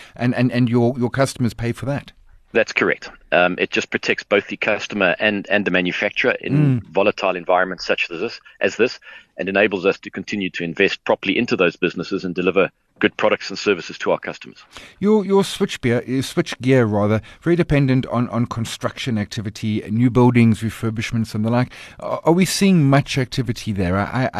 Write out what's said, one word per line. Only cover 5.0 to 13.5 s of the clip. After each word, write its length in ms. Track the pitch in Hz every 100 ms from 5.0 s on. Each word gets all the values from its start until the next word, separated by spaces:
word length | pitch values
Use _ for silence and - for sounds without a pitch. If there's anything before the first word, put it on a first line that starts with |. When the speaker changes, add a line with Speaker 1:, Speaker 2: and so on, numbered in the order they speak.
| 92 -
Speaker 2:
and, 280 | 107 101 -
and 160 | 104
the 60 | 92
manufacturer 600 | 90 90 - 104 - 123
in 480 | - - 143 143 123
Speaker 1:
Mm. 40 | -
Speaker 2:
volatile 460 | 98 101 - 95
environments 520 | 90 85 90 92 90 -
such 240 | - -
as 100 | 82
this, 200 | 117 - - -
as 160 | 98 -
this, 240 | 127 - - - _ -
and 100 | 92
enables 380 | 98 107 95 95
us 120 | -
to 100 | 104
continue 400 | - - 104 92
to 120 | -
invest 400 | 85 80 98 -
properly 340 | - 110 98 101
into 180 | 120 104
those 200 | 87 -
businesses 480 | 85 - 82 95
and 100 | 92
deliver 360 | 87 90 92 90 _ _ -
good 180 | 104 -
products 320 | 107 101
and 100 | -